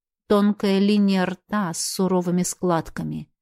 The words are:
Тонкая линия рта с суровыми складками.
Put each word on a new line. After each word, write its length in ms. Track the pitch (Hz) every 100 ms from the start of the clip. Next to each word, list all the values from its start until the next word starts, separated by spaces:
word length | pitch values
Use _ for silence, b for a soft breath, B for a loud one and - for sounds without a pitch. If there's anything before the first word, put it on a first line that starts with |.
| _ _ -
Тонкая 480 | 208 208 202 208 190
линия 480 | 202 208 202 190 180
рта 480 | 185 - 208 175
с 100 | 165
суровыми 600 | - - 185 180 175 180
складками. 880 | 180 - 180 165 - - 156 151 147 _